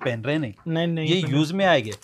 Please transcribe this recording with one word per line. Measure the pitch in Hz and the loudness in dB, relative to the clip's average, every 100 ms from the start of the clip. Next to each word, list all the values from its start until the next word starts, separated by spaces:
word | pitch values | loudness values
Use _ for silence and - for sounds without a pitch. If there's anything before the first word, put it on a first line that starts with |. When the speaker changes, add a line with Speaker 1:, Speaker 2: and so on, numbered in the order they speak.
Speaker 1:
पहन | 135 117 | -2 -4
रहे | 117 156 | -2 -2
नहीं, | 127 - 165 | -2 -6 -4
Speaker 2:
नहीं, | 165 170 | -2 0
नहीं, | 165 151 | -2 0
Speaker 1:
ये | 185 | 0
Speaker 2:
पहन | 143 | 2
Speaker 1:
यूज़ | 139 156 | 0 0
में | 190 190 | 2 4
आएंगे। | 151 107 104 | 4 2 -10